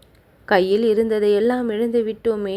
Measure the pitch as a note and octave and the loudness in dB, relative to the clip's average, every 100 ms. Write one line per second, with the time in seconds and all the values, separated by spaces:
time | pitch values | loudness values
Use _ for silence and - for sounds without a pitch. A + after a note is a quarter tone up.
0 | _ _ _ _ - G3 F#3 G#3 A#3 G#3+ | _ _ _ _ 0 2 2 2 2 0
1 | A3+ G#3+ G#3 G3+ A3+ B3 A#3 G#3+ A#3 A#3 | 0 0 2 2 2 0 -2 -2 -2 -2
2 | A3 G#3+ A3+ G#3+ G3 | -2 -4 -4 -2 -4